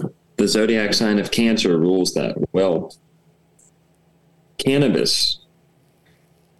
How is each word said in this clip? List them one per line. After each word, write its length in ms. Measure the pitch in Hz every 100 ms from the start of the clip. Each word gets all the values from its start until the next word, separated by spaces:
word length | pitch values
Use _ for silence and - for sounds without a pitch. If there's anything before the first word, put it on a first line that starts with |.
| - - _ -
the 100 | 101
zodiac 460 | 107 110 113 104 -
sign 240 | 110 104
of 100 | 90
Cancer 480 | - 117 110 98 85
rules 360 | 85 92 87 78
that. 200 | 67 - -
Well, 380 | - 95 80 - - _ _ _ _ _ _ _ _ _ _ _ _ _ _ _ -
cannabis, 840 | 131 139 139 82 - - - - _ _ _ _ _ _ _ _ _ _ _